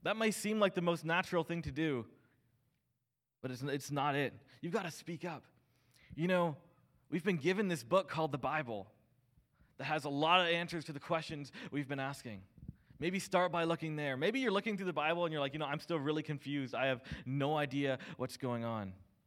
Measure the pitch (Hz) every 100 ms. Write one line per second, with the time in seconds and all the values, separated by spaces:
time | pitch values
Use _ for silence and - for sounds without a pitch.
0 | 165 214 220 202 208 214 202 185 175 170
1 | 151 170 185 180 160 170 151 135 160 131
2 | 110 - _ _ _ _ _ _ _ _
3 | _ _ _ _ 127 127 139 139 - 143
4 | 139 143 135 104 - - 165 214 185 -
5 | - 170 175 151 - _ _ _ _ _
6 | - - 170 185 170 143 - _ _ _
7 | _ 185 185 175 139 190 202 165 117 180
8 | 190 160 156 139 131 151 131 110 95 _
9 | _ _ _ _ _ _ _ _ 139 156
10 | 147 143 156 180 175 170 170 170 147 143
11 | - 165 160 156 143 - 185 143 135 139
12 | 135 139 123 101 95 - - - _ -
13 | 156 185 - 180 180 170 165 165 160 151
14 | 147 131 160 240 254 196 202 202 185 156
15 | 151 170 175 156 139 151 151 147 - 170
16 | 139 156 151 147 135 143 131 120 131 127
17 | - - - 139 139 151 143 139 143 131
18 | - 170 127 - 131 120 117 113 98 92
19 | - _